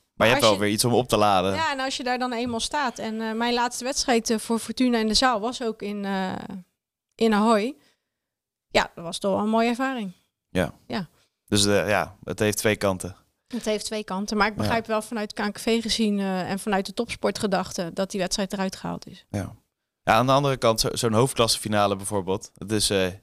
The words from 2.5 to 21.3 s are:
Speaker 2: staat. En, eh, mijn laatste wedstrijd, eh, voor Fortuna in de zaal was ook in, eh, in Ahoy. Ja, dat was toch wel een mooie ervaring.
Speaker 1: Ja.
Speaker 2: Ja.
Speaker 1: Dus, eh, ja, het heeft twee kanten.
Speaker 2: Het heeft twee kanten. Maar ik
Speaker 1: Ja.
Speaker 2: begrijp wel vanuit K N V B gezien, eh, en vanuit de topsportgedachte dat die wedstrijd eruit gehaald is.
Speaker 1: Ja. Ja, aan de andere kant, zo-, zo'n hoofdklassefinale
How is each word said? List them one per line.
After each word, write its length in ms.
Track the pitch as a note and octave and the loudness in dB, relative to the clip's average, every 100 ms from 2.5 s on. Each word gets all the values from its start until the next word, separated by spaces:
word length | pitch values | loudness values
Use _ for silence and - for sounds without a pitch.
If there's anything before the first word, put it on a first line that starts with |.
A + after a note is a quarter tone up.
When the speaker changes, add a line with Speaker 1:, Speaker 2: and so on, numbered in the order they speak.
| A#3 | -4
Speaker 2:
staat. 380 | - D4+ C4+ - | -4 -2 -4 -4
En, 220 | A3 A3 | -6 -6
eh, 120 | A3+ | -4
mijn 220 | A3 A#3+ | -2 0
laatste 300 | A#3+ B3 - | 0 -2 -4
wedstrijd, 460 | B3 C#4+ - A#3 - | -4 -2 2 2 2
eh, 80 | A3 | -2
voor 200 | - A3+ | 0 -4
Fortuna 400 | - A3 B3+ A#3 | -2 0 2 2
in 100 | A3 | 2
de 60 | |
zaal 260 | G#3+ C4 A3+ | 2 2 2
was 220 | A3 B3 | -2 -4
ook 200 | A#3 A3 | -6 -6
in, 220 | G3+ G#3 | -8 -6
eh, 280 | G3 G3 F#3 - - G3 F3+ _ _ _ _ | -4 -2 -4 -6 -10 -14 -16 _ _ _ _
in 200 | - A3+ | 0 2
Ahoy. 420 | G#3 A3 A3 A3 D4+ _ _ _ _ _ _ _ _ _ | 4 4 4 2 -6 _ _ _ _ _ _ _ _ _
Ja, 220 | - - | -2 -2
dat 100 | - | -4
was 140 | E3 F#3 | -12 -4
toch 140 | G3+ | -2
wel 80 | F#3+ | 0
een 60 | G#3 | 0
mooie 200 | A3+ A#3 | 2 0
ervaring. 440 | A#3 C4 C4 G3 - _ _ _ | 0 -4 -6 -8 -12 _ _ _
Speaker 1:
Ja. 240 | F#2 E2+ - - | -2 -2 -4 -10
Speaker 2:
Ja. 220 | - E3+ _ _ _ _ | -8 -8 _ _ _ _
Speaker 1:
Dus, 180 | G#2 G2+ | 2 4
eh, 220 | G2+ E2+ | 2 2
ja, 280 | G2+ E2 - | 0 -2 -6
het 140 | - F2 | -10 -2
heeft 180 | G#2+ G#2 | 0 2
twee 180 | A2+ G#2 | 0 2
kanten. 400 | G2+ F#2+ F2+ - _ _ _ | 0 -2 -6 -14 _ _ _
Speaker 2:
Het 180 | A#3+ | -8
heeft 200 | A3 G#3+ | -4 -4
twee 200 | - A3 | -4 -8
kanten. 320 | G#3+ F#3+ G#3 G#3 | -6 -6 -4 0
Maar 100 | G3+ | 0
ik 80 | G#3 | 0
Speaker 1:
Ja. 20 | |
Speaker 2:
begrijp 240 | G#3 A#3 A3 | -2 -2 -2
wel 160 | G#3+ | -4
vanuit 300 | G#3+ A#3 G#3 | -4 -6 -6
K 60 | - | -4
N 120 | G#3 G3+ | -6 -4
V 200 | - A3+ | 0 0
B 40 | |
gezien, 360 | A3+ G#3 A3 G3+ | 0 0 0 0
eh, 320 | G3 F#3 F3 | -2 -2 -4
en 80 | F#3+ | -4
vanuit 280 | - G3 G3 | -2 -2 -2
de 80 | |
topsportgedachte 960 | G3 A#3 - G#3 G3+ G#3+ F3+ F#3 - E3+ | -4 -6 -2 -2 -2 -2 -2 -2 -6 -6
dat 160 | E3+ F#3+ | -4 -4
die 100 | G3+ | -4
wedstrijd 320 | F3+ - F#3+ | -4 -4 -4
eruit 240 | G3+ F#3+ - | -4 -6 -6
gehaald 300 | E3+ E3+ - | -10 -10 -12
is. 180 | - _ | -20 _
Speaker 1:
Ja. 260 | G2+ F#2+ G#2+ _ _ _ _ | -8 -6 -12 _ _ _ _
Ja, 120 | - | 2
aan 120 | A2 B2+ | 4 6
de 60 | |
andere 240 | C3+ C#3+ C3 | 4 4 2
kant, 240 | A#2+ A2+ | 2 2
zo-, 80 | C3+ - | 0 -2
zo'n 160 | A#2 | 2
hoofdklassefinale 840 | A2 C3 | 4 4